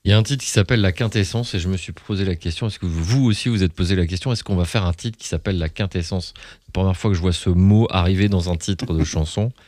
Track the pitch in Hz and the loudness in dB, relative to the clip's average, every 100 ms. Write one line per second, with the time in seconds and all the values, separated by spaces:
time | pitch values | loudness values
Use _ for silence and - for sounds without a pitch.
0 | 98 107 110 139 - - 95 120 95 - | 2 4 2 -2 0 0 2 4 2 0
1 | 113 110 95 113 120 95 87 92 - 80 | -2 0 0 -2 -4 -4 -2 -4 -6 -14
2 | - 98 95 85 85 80 113 - 90 82 | -6 -2 -2 -2 -4 -4 -6 -4 -4 -2
3 | 82 131 127 104 123 110 92 - 90 95 | 0 2 4 2 0 0 0 0 0 2
4 | 85 90 135 104 - 92 85 110 90 82 | 0 -2 -2 -4 -2 -2 0 0 0 -2
5 | 117 - - 82 104 92 80 - 98 90 | -6 -10 -8 -6 -2 -2 -4 -4 -4 -4
6 | 82 95 - - - - - 92 95 90 | -4 -6 -6 -14 -20 -20 -10 -2 0 0
7 | 110 87 92 85 - 87 95 107 110 92 | 0 0 0 0 0 4 6 6 4 2
8 | 87 95 101 95 87 82 - 92 107 80 | 2 2 2 2 0 -2 -4 -4 -2 0
9 | 78 82 78 - 113 - | 0 0 -2 -2 -4 -4